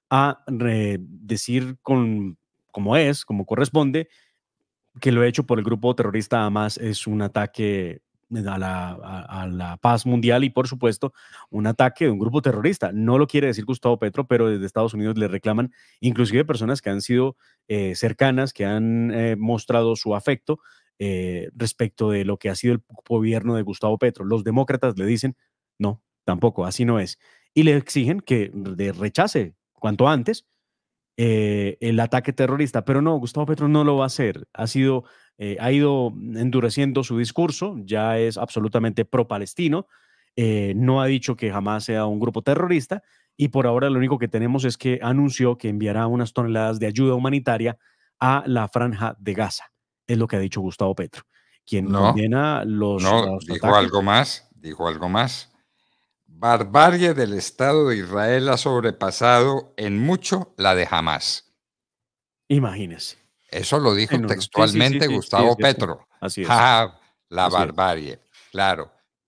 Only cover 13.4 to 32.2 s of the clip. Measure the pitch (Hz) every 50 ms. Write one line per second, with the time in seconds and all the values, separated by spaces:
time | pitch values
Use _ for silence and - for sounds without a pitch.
13.4 | 139 135 113 110 104 113 131 - - 123 120 107 - 104 - - 135 - 127 117
14.4 | 117 110 107 101 95 92 - 110 113 113 110 107 104 107 110 110 110 98 92 95
15.4 | - 107 107 113 123 123 - _ _ _ _ _ - 123 117 113 123 104 104 127
16.4 | 151 151 143 110 113 113 139 139 - 101 98 101 101 - 123 123 127 135 127 _
17.4 | _ _ _ _ _ - 107 104 98 95 87 - - 110 107 - 135 135 131 131
18.4 | 135 135 - - 101 98 104 107 110 113 117 117 117 117 110 117 117 117 113 104
19.4 | 110 113 120 110 - - 123 117 117 113 113 - - 113 104 104 - 147 139 -
20.4 | - - 151 - _ - _ _ _ _ _ - 101 101 95 92 92 90 90 87
21.4 | - - - 120 117 113 - - 117 107 - - 110 107 104 101 98 98 101 -
22.4 | - 104 95 - - 120 120 117 - _ - - - - 117 113 110 110 113 113
23.4 | - 120 117 113 104 98 95 - - 107 110 104 - 123 - - 95 98 113 113
24.4 | 98 110 113 127 135 - 131 120 - 127 107 95 95 104 120 110 - 131 127 -
25.4 | _ _ _ _ _ _ _ - 104 101 110 - _ _ _ _ _ - 92 85
26.4 | 101 117 - - 87 92 - - 123 117 120 110 92 87 - - _ _ _ _
27.4 | _ _ _ 151 156 156 147 143 135 - - 143 120 123 175 202 - - 131 117
28.4 | 101 98 - 101 98 98 92 87 98 98 90 85 101 101 - - 180 214 - 139
29.4 | 101 82 - _ _ _ _ _ - 107 104 95 123 143 156 135 120 - 226 -
30.4 | - _ _ _ _ _ _ _ _ _ _ _ _ _ _ - 117 117 110 110
31.4 | 107 104 104 104 101 101 - - 117 117 117 113 117 117 - 127